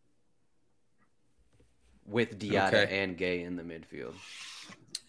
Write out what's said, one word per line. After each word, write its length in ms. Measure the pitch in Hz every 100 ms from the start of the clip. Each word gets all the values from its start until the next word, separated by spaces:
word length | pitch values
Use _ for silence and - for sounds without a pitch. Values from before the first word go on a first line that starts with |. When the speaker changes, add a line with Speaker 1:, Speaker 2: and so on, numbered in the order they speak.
| _ _ _ _ _ _ _ _ _ _ _ _ _ _ _ _ - _ _ - -
Speaker 1:
With 340 | 113 113 101
Diatta 440 | 101 101 95 104
Speaker 2:
Okay. 200 | 101 98
Speaker 1:
and 140 | 98 87
Gueye 280 | 90 90 87
in 100 | 87
the 80 |
midfield. 520 | 85 80 80 76 62 95 - - - - - - - -